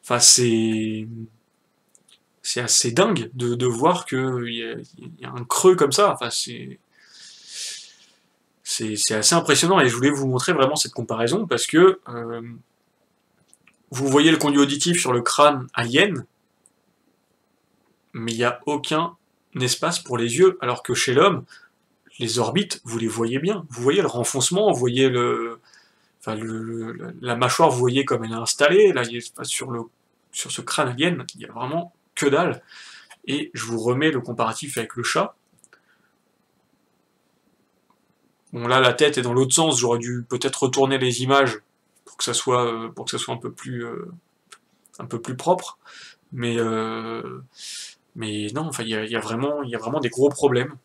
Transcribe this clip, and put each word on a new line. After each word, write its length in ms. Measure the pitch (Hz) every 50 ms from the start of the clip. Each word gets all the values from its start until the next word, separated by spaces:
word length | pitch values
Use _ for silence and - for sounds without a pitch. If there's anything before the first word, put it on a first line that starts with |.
| _
Enfin, 160 | - 123 120
c'est, 880 | 117 - - - 123 120 113 113 113 113 110 110 110 110 110 110 110 113 117 113 113 113 110 113 _ _ _ _ _ _ _ _ _ _ _ _ _ _ _ _ _ _ _ _ _
c'est 180 | - - 123
assez 300 | 123 117 - - - 123
dingue 400 | 117 120 196 226 196 135 113 - -
de, 220 | 127 123 120 120
de 100 | 120 123
voir 400 | 123 120 113 135 165 180 170 -
qu'il 480 | - 143 131 131 135 127 123 120 120 117
y 100 | 117 113
a, 120 | 113 117 120 120 - _ -
il 120 | 123 131 - -
y 60 | 123
a 60 | 127
un 120 | 127 123 120
creux 320 | - - - - 185 185
comme 160 | 165 151 135
ça. 220 | 131 - 208 196 147
Enfin, 160 | - 123 120
c'est, 500 | - - - - 120 113 131 131 - - _ _ _ _ _ _ _ - - - - - - - - - - - - - - - - _ _ _ _ _ _ _ _ _ _ _ _ _ _
c'est, 320 | - - - 113 110 107
c'est 200 | 104 - - 110
assez 180 | 107 104 - 170
impressionnant 460 | 170 - - 147 135 - 170 196 185
et 100 | 139 127
je 60 | 117
voulais 160 | 117 127 143
vous 160 | 147 139 139
montrer 260 | 131 127 127 123 - 175
vraiment 220 | 151 135 135 151
cette 180 | - - 120 -
comparaison 540 | - 117 - 117 110 117 120 147 208 220
parce 180 | 170 123 117 -
que, 340 | - - 156 180 190 190 185 _ -
euh, 320 | 120 117 117 113 117 117 117 117 117 120 - _ _ _ _ _ _ _ _ _ _ _ _ _ _ _ _ _ _ _ _ - _ _ _ _
vous 180 | 127 127 135
voyez 220 | 139 131 143 147 165
le 80 | 160
conduit 220 | 151 151 147 139 143
auditif 400 | 139 135 143 147 - 175 170 175
sur 140 | - 170 -
le 100 | - 120
crâne 420 | - - - 147 147 147 131 127 131 -
alien, 540 | - 120 117 120 147 190 214 175 127 - _ _ _ _ _ _ _ _ _ _ _ _ _ _ _ _ _ _ _ _ _ _ _ _ _ _ _ _ _ _ _ _ _ _ _ _ _ _ 117
mais 140 | 113 117 113
il 40 |
n'y 60 | 113 120
a 160 | 120 123 - -
aucun 500 | - 147 147 - - 156 156 170 175 - _ _ _ _ _ _ _ _ -
espace 400 | 127 123 - - - 165 175 -
pour 180 | - - 123
les 200 | 117 117 120 117
yeux, 200 | 143 185 190 180 -
alors 220 | - 123 123 123 -
que 100 | - 127
chez 200 | - - - 123
l'homme, 320 | 135 170 202 175 127 - _ - - - _ _ _ _ _ _ _ _ _ _ -
les 180 | 120 110 113
orbites, 440 | 123 117 110 120 175 202 - - - _
vous 140 | 120 113 117
les 80 | 113
voyez 320 | 110 104 113 117 113 123 135
bien. 260 | 151 185 220 196 151 -
Vous 120 | 120 120
voyez 200 | 120 131 156 196
le 60 | 180
renfoncement, 640 | 139 - 120 117 - - 135 123 - 175 190 214 208
vous 60 | 160
voyez 300 | 123 123 123 120 131 135
le, 540 | 131 123 123 123 123 120 117 117 117 117 113 _ _ _ - _ _ _ _ _ _ _ _
enfin, 160 | - - 110
le... 260 | 110 110 113 110 110
le... 540 | 113 113 113 117 113 113 117 113 110 113 - -
la 140 | 120 123 120
mâchoire, 320 | 117 127 123 - - 165 156
vous 100 | 135 123
voyez 240 | 123 123 123 135 135
comme 220 | - 131 113 110
elle 60 | 113
est 40 | 113
installée. 560 | 113 117 - - - 143 147 - - 214 196
Là, 120 | 175 131 120
il 100 | 113 117
y 60 | 120 117 - _
a... 60 | - 123
sur 260 | 127 - - 131 127
le, 120 | 120 117 117 117 _ _ _ _ _ _ _ _ _
sur 180 | - - 127
ce 100 | - -
crâne 280 | 127 - - - 147 127
alien, 360 | 123 120 147 180 175 135 123 - -
il 60 | -
y 40 | -
a 60 | -
vraiment 420 | 110 113 123 131 151 170 170 - _ _ _ _ _
que 100 | - -
dalle. 360 | 143 139 151 180 170 120 - _ _ - - - - - - - _ - _ _
Et 260 | - 135 147 156 - -
je 100 | 127 110
vous 160 | 113 117 113
remets 320 | 110 120 123 131 151 160
le 80 | 147 127
comparatif 580 | 117 - 117 107 120 110 110 - - 139 131
avec 200 | 120 110 107 -
le 60 | 120 120
chat. 320 | - - 156 196 208 - _ _ _ _ _ _ _ - _ _ _ _ _ _ _ _ _ _ _ _ _ _ _ _ _ _ _ _ _ _ _ _ _ _ _ _ _ _ _ _ _ _ _ _ _ _ _ _ _ _ _ _ _ _ _ _ _ _ _ _ _ _ _
Bon, 160 | - 120 120
là, 140 | 120 127 131
la 120 | 131 123 123
tête 240 | - 156 147 147
est 40 | 135
dans 120 | 120 120 120
l'autre 220 | 127 135 127 -
sens. 240 | - 165 160 139 120
J'aurais 200 | 123 117 120 117
dû 260 | 117 123 123 123 120
peut-être 360 | _ 127 120 - 139 - - -
retourner 340 | 131 127 139 135 131 135
les 260 | 131 127 127 120 117 127
images 360 | 131 139 139 135 123 110 107 _ _ _ _ _ _ _ _ _
pour 140 | - -
que 80 | - -
ça 80 | - 117
soit, 320 | - - 131 127 123 120
euh, 240 | 117 113 110 113 113
pour 160 | - - 123
que 60 | 123
ça 60 | -
soit 160 | 113 - - 123
un 40 |
peu 160 | 123 - - -
plus, 320 | - - 131 127 120 117
euh, 260 | 117 127 - - - 180 170 _ _ _ _ _ _ - _ _ _ _ _ _ _ _
un 80 | - -
peu 160 | 127 - 113
plus 160 | 117 - 127
propre. 400 | 127 - 151 180 180 - - - _ _ - - - - - - _ _ _ -
Mais... 240 | 127 120 120 117
Euh... 840 | 117 113 110 113 110 110 110 110 113 113 113 113 113 - 127 127 - 131 _ _ - - - - - - - - _ _ _ _
Mais 320 | - 110 107 107 104 104 104 113
non, 100 | 143 160
enfin, 160 | 160 139 - 117
il 60 | 113
y 60 | 110
a, 100 | 107 107
il 60 | 110
y 40 | 117
a 40 | 113
vraiment, 440 | 107 - 113 117 131 143 147 147 139
il 60 | 123
y 60 | 117
a 40 | 113
vraiment 200 | - 123 135 151
des 100 | 135 120
gros 200 | - 127 135 143
problèmes. 460 | 135 - - 139 120 123 123 147 - -